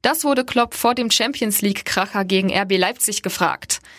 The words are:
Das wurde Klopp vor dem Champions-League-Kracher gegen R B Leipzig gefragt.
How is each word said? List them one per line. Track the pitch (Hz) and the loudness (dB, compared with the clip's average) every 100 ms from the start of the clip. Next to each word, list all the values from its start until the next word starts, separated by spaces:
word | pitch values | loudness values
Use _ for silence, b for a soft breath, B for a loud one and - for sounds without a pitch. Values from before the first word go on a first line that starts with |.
Das | 240 320 | 0 0
wurde | 294 262 | 0 0
Klopp | 254 240 233 | 2 0 0
vor | - 233 247 | 0 0 2
dem | 226 | 0
Champions-League-Kracher | - 220 277 226 202 202 196 - - 196 208 | 0 0 -2 -2 0 0 -2 -2 -2 0 -2
gegen | 185 190 190 | 0 2 2
R | 185 | 0
B | 196 190 | 2 2
Leipzig | 185 240 - 202 | 2 0 -2 -2
gefragt. | 190 - 170 - - - B | -4 0 0 0 -6 -8 B